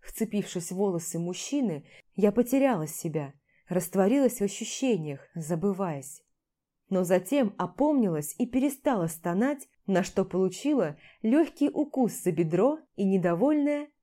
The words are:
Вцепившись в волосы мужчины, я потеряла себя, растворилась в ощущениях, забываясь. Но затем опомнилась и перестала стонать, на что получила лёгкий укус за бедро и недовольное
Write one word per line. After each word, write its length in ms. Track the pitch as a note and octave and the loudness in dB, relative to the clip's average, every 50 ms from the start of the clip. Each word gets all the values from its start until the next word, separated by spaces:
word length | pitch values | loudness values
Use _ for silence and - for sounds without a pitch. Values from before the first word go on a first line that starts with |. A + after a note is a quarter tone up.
Вцепившись 680 | _ - - - A3 A3 G#3 G#3 F#3 - - F#3 E3+ - | _ -18 -6 -6 -6 -4 -2 -4 -4 -4 -6 -8 -8 -8
в 40 | F#3 | -4
волосы 440 | F#3 G3+ G3+ F#3 E3+ E3 - - E3 | -2 -2 0 -2 -2 -6 -6 -6 -6
мужчины, 680 | E3+ F3 F3+ F3 - - - C#4+ C4+ G#3+ E3 C#3+ - _ - - - _ _ | -6 -6 -6 -8 -8 -6 -4 -2 -2 -2 -4 -6 -10 _ -20 -20 -20 _ _
я 180 | - F#3+ G#3 G3+ | 2 2 2 4
потеряла 540 | A#3 B3 A#3+ - C#4 C4+ C#4 B3 F3+ D#3 | 4 0 2 2 2 4 4 2 2 -2
себя, 460 | D3+ - - - E3+ D3+ D#3 D3 C#3 C#3 _ _ _ _ _ _ _ | -6 -8 -8 -8 -6 -4 -4 -6 -6 -12 _ _ _ _ _ _ _
растворилась 720 | F3+ F#3 F3 - - F#3+ F#3+ F#3+ A#3+ C#4+ C#4 B3 A#3 - | -4 -4 -4 -2 0 2 2 4 4 4 4 2 2 0
в 20 | G3+ | -4
ощущениях, 800 | G3 - - A3 G#3+ - - - C4 A#3 F#3 D#3 D3+ C#3+ C#3 - _ _ | -4 -4 -4 -10 -10 -6 -4 0 0 0 0 -2 -6 -10 -10 -12 _ _
забываясь. 920 | E3+ E3 D3 F3 E3 D#3+ G3+ G3 F3+ G3+ F3+ D#3 C#3 C3 - - - _ _ _ _ _ _ _ _ _ _ _ _ _ _ | -12 -6 -4 -4 -2 0 -2 -2 -2 -4 -4 -4 -6 -8 -12 -18 -20 _ _ _ _ _ _ _ _ _ _ _ _ _ _
Но 140 | F#3+ F#3 F3+ | 0 0 2
затем 500 | E3+ F#3+ F3+ F3+ - - C#4+ C4 G#3 - - | 4 2 2 2 2 2 2 2 2 0 -4
опомнилась 760 | F3+ - - - C4+ D4+ D#4 C#4 A#3 G3 E3 D3+ D3+ - - _ | -6 -6 0 2 2 4 4 4 2 2 0 -2 -4 -6 -4 _
и 80 | B3 | -4
перестала 600 | B3 A#3+ C4 C4 D4 C#4 - _ D4+ C4 G#3 E3+ | -2 0 0 0 0 -2 -2 _ 0 0 2 0
стонать, 600 | E3 - - - F3+ E3+ F#3+ A#3 C#4 D4 C#4+ - _ _ _ _ | -2 -4 -4 -4 -2 0 0 0 0 0 -4 -8 _ _ _ _
на 160 | - G3 F3 F#3 | 0 2 2 2
что 220 | - - - F#3+ | 0 0 -2 -2
получила 760 | F#3 - F3+ F#3+ F#3+ F3+ - - C#4 D4+ C4 G3 D3+ D3 - - - - _ - | 0 0 0 0 0 -2 -2 -2 0 2 2 0 0 -2 -8 -16 -20 -20 _ 0
лёгкий 480 | G#3+ A#3 D4+ E4 C#4 - - C#4+ C#4+ - | 2 4 4 4 2 0 0 0 0 0
укус 400 | - D4+ D4 - C4+ B3+ G3+ - - - | -2 -4 -4 0 0 0 0 0 -2 -2
за 100 | F#3+ E3 | -2 0
бедро 480 | D3+ F3 D#3+ D#3+ F3 G3 C4 D4+ D#4 - _ _ | 0 0 0 2 2 2 2 2 0 -8 _ _
и 80 | - G3+ | -2 0
недовольное 840 | F#3+ F#3+ F#3+ E3+ F3+ E3+ E3+ G#3 C#4+ D#4 D4+ C#4+ D4 D4 D4 D4 D4 _ _ | 2 2 2 2 2 2 2 2 2 2 2 2 0 0 -2 -6 -10 _ _